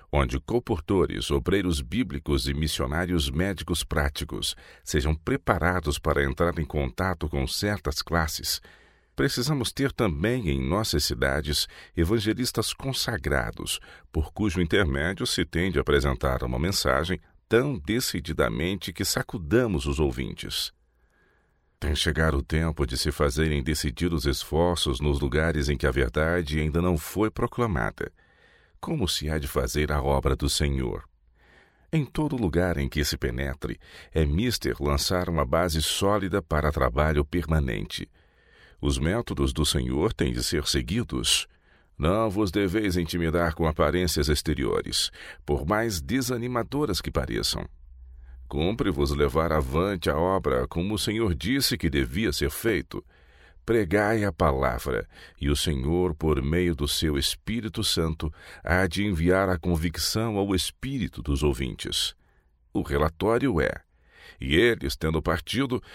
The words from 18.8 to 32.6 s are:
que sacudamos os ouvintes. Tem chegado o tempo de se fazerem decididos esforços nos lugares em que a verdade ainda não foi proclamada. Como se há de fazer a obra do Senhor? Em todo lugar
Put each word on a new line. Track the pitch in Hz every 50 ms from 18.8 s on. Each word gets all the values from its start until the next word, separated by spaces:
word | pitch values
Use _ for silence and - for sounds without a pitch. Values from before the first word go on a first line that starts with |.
| - - 87
que | - 101
sacudamos | - - - 127 - - 101 82 73 87 120 127 113 95 73 69
os | 73 69 73
ouvintes. | 78 69 60 62 64 50 - - - 50 - - - - - _ _ _ _ _ _ _ _ _ _ _ _ _ _ _ _ _ _ _ _ -
Tem | - 73 73
chegado | - - - 78 78 80 80 69
o | 69
tempo | 67 - 80 80 82 82 78 - 73
de | 65 65
se | 65 - 78
fazerem | 73 - 76 71 69 76 80 80 76 71
decididos | 65 78 76 - - 76 - - 85 87 85 78 69
esforços | 73 65 - - - 71 78 87 87 87 85 - 73 65 64
nos | 71 76 71 71
lugares | 71 67 65 76 78 82 76 76 69
em | 69 71
que | 69 -
a | 69
verdade | 65 67 64 57 - 78 78 80 85 90 87 71 76
ainda | 78 76 78 76 85
não | 87 90 87
foi | 80 - - - 92 107 107
proclamada. | - - 117 120 - - 120 113 92 64 57 50 - - - - - _ _ _ _ _ _ _ _ _ _ _ - -
Como | - - 165 151 101
se | 85 - - 76 76
há | 78
de | 78 71 69
fazer | - 69 64 58 - 73 76 73
a | 73 73
obra | 65 69 69 67 - 67 65
do | - 73 71
Senhor? | - - 78 71 69 67 64 57 50 50 - - _ _ _ _ _ _ _ _ - - - _ _ _ _ _
Em | - 160 139
todo | - - - 156 147 151
lugar | 123 113 87 78 -